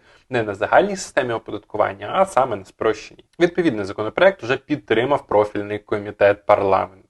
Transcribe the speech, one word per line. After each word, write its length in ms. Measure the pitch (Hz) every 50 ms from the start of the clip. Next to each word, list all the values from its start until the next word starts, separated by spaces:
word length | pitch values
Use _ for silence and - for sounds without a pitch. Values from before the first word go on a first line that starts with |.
| _ _ _ _ _ -
не 140 | 127 123 110
на 120 | 104 98
загальній 400 | 98 104 90 113 143 180 202 196
системі 380 | 185 - - - 151 131 120 113
оподаткування, 760 | 113 - - 110 101 - _ - 104 104 101 98 101 101 107 147
а 120 | 190 190
саме 300 | - - 123 135 131 110
на 100 | 98 95
спрощеній. 580 | - - - 110 113 107 - - - - - - _ _ -
Відповідний 460 | 170 170 175 185 170 160 113 107 98
законопроект 580 | 95 101 - 107 110 - - 175 196 190 - -
вже 140 | 113 131
підтримав 680 | 131 - - 151 - - - 113 110 123 139 143 135 -
профільний 520 | - - 104 107 104 - 104 101 104 104 104
комітет 640 | - - 110 104 101 104 101 - 104 101 101 - _
парламенту. 600 | - 104 98 101 95 95 92 92 92 - - _ _